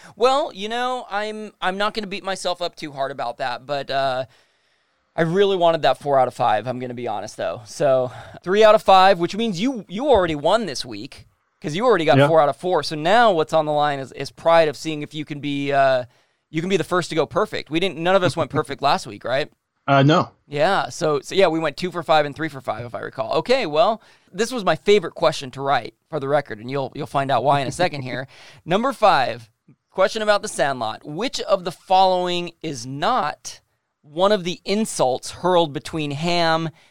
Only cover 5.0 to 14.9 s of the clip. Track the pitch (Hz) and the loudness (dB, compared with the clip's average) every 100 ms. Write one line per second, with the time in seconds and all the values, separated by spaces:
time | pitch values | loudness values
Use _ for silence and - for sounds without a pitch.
5 | _ - 165 185 202 190 170 165 143 131 | _ -12 -6 -2 0 0 0 0 -2 -2
6 | 143 139 123 - 120 107 117 127 127 120 | -2 0 0 -2 -2 -2 -4 -8 -10 -10
7 | 117 104 104 - 95 95 110 - 147 131 | -8 -8 -10 -8 -8 -8 -10 -2 2 4
8 | 127 - - - 175 202 214 214 - 190 | 2 -4 -18 -12 -2 4 6 6 6 6
9 | 190 185 170 202 233 170 247 247 - 185 | 8 4 0 -2 -4 -2 -4 -4 -10 -4
10 | 294 220 175 151 151 220 190 123 127 104 | 2 4 2 0 0 0 0 -8 -10 -12
11 | 123 - - _ _ _ - 160 247 190 | -14 -18 -20 _ _ _ -8 0 2 4
12 | 156 139 143 160 147 - 180 175 135 156 | 6 6 6 6 4 2 -2 -2 -2 -2
13 | 160 226 233 170 156 160 151 147 147 143 | 2 6 6 4 2 2 2 0 0 -2
14 | 131 - 135 - 165 165 156 139 160 | -8 -10 -12 -4 4 6 4 0 -6